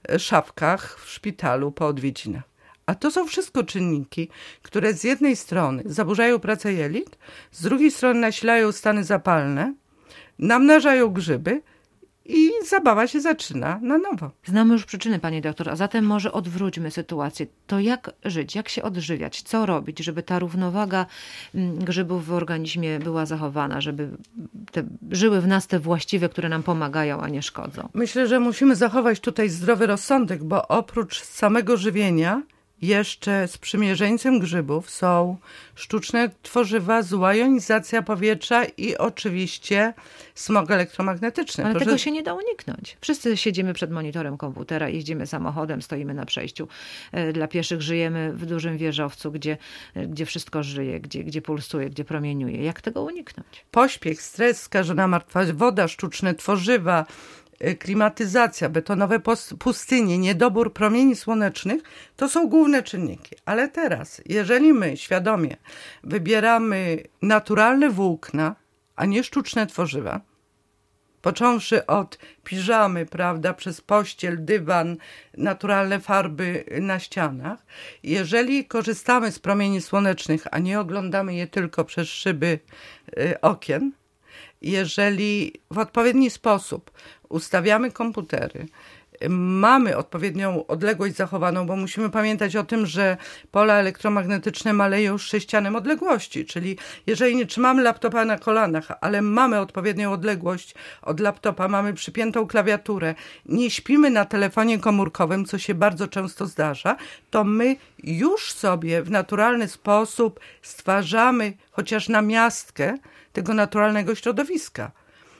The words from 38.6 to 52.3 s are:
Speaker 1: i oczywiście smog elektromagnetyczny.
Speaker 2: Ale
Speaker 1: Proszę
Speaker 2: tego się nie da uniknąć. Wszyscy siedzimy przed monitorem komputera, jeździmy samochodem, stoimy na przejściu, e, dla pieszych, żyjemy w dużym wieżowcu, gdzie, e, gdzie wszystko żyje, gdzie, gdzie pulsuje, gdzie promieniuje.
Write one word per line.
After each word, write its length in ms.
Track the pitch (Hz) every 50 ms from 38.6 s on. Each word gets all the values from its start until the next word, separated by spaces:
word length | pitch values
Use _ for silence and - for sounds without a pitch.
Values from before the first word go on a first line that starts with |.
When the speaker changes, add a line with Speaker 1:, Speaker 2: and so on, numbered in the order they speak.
| 240 - -
Speaker 1:
i 200 | - - 226 -
oczywiście 960 | - - 226 - - - 214 175 185 185 180 - - - - 208 202 214 226 226 - - - - - - - _
smog 360 | - - - 220 202 175 170
elektromagnetyczny. 920 | 208 185 180 175 - - 185 196 185 175 220 233 233 - 302 - - - -
Speaker 2:
Ale 100 | 214 220
Speaker 1:
Proszę 120 | 175 277
Speaker 2:
tego 120 | 220 277
się 140 | 254 - 302
nie 120 | 302 320 311
da 100 | 339 349
uniknąć. 640 | 370 415 480 427 - - - - - - - - _
Wszyscy 360 | - - 302 294 - 240 220
siedzimy 360 | 180 - 220 185 185 185 185 175
przed 180 | - 180 156
monitorem 460 | 165 165 156 151 147 170 156 143 143
komputera, 520 | 143 - 139 131 - - - 160 156 156 -
jeździmy 380 | - 165 147 151 160 156 135
samochodem, 540 | 139 - 156 165 160 143 160 156 156 151 147
stoimy 320 | 139 - 156 143 143 143 143
na 120 | 143 131
przejściu, 420 | 123 - - - 123 - - 156 - - - - - - - - -
e, 220 | - 175 170 160 160
dla 140 | 160 156
pieszych, 340 | 151 - 175 160 - 175 165
żyjemy 520 | 147 151 170 170 165 165 165 165 160 160 -
w 120 | - 170
dużym 320 | 165 170 165 156 170 160
wieżowcu, 540 | 156 160 160 147 156 151 147 - - - 151
gdzie, 260 | 147 151 139 151 151 147 - - - - - - -
e, 120 | 180 180
gdzie 180 | 165 156 147 160
wszystko 380 | - - 175 - - - 156 147
żyje, 360 | 139 139 143 135 131 - 160
gdzie, 240 | 151 143 - 151 156
gdzie 180 | 156 147 156
pulsuje, 480 | 151 - 156 147 131 - - 151 135 143
gdzie 160 | 139 - 143
promieniuje. 580 | - 151 151 147 147